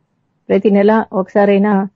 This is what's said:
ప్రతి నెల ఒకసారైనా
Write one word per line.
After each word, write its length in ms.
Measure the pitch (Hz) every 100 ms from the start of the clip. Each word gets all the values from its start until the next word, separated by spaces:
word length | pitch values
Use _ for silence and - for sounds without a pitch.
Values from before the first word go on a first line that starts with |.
| _ _ _ _ -
ప్రతి 220 | 196 208
నెల 340 | 196 202 220 -
ఒకసారైనా 720 | 190 185 - 202 196 208 196 196